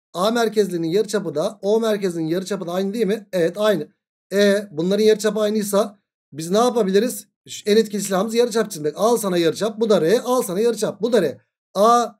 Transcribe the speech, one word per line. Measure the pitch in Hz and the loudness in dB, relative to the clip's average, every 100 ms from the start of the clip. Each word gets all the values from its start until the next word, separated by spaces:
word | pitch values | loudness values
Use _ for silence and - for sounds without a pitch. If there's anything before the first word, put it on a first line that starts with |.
| _ | _
A | 170 202 | -2 0
merkezlinin | 240 226 214 190 175 165 | 2 0 0 0 -2 -2
yarıçapı | 190 214 208 165 147 | 0 0 -2 -4 -4
da | 190 208 | -4 -4
O | 196 220 | 0 0
merkezlinin | 226 208 196 165 156 | 2 0 -2 -4 -4
yarıçapı | 175 190 196 170 | -4 -4 -6 -6
da | |
aynı | 180 196 226 | -4 -4 -2
değil | 190 | -2
mi? | 214 - | -2 -4
Evet, | 185 165 180 | -2 0 0
aynı. | 214 185 151 _ _ _ _ | 0 0 -2 _ _ _ _
E | 190 202 202 208 | 2 2 2 -2
bunların | 147 175 202 214 | -4 -2 2 4
yarıçapı | 214 208 202 | 4 2 0
aynıysa | 208 214 202 196 214 - _ _ _ | 0 0 0 0 0 -4 _ _ _
biz | 139 160 | -12 -2
ne | 202 | 2
yapabiliriz? | 247 233 190 190 247 - - _ - | 2 2 2 2 0 -4 -14 _ -18
Şu | - - | -8 0
en | 214 | 2
etkili | 214 208 | 2 -2
silahımız | 170 185 226 226 | -2 -2 0 0
yarıçap | 240 220 214 | 0 0 -4
çizmek. | 156 147 165 | -4 -6 0
Al | 214 233 | 0 2
sana | 202 175 | 0 0
yarıçap, | 165 151 202 214 | 0 0 -4 -2
bu | 220 | 2
da | 190 | 2
R. | 160 233 | 4 2
Al | 240 254 | 2 -2
sana | 202 180 | -2 0
yarıçap, | 233 214 180 - | 0 0 -4 -4
bu | 233 | 0
da | 226 | 2
R. | 156 120 _ _ _ 190 | 0 -4 _ _ _ 2
A, | 214 240 226 - | 4 4 2 -6